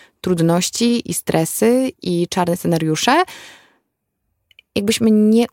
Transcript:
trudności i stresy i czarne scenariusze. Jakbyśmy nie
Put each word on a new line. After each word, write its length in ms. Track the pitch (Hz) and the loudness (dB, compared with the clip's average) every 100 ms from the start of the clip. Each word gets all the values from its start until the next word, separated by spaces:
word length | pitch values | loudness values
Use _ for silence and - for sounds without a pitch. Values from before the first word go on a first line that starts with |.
| - _ | -20 _
trudności 920 | 185 175 165 175 180 - 233 233 - | -4 0 2 0 -2 -2 0 0 -4
i 20 | |
stresy 800 | 175 - 160 165 - 226 254 262 - | -8 -2 -2 -2 0 0 2 0 -6
i 260 | 185 175 170 | -4 -2 -2
czarne 300 | - 175 175 | -2 -2 -2
scenariusze. 640 | 170 165 160 156 - 302 370 - - - _ _ _ _ _ _ _ _ _ _ _ - | -2 -2 -2 -2 0 2 0 -6 -20 -20 _ _ _ _ _ _ _ _ _ _ _ -6
Jakbyśmy 360 | 202 - 226 | -2 0 2
nie 340 | 214 214 226 240 | 4 4 4 2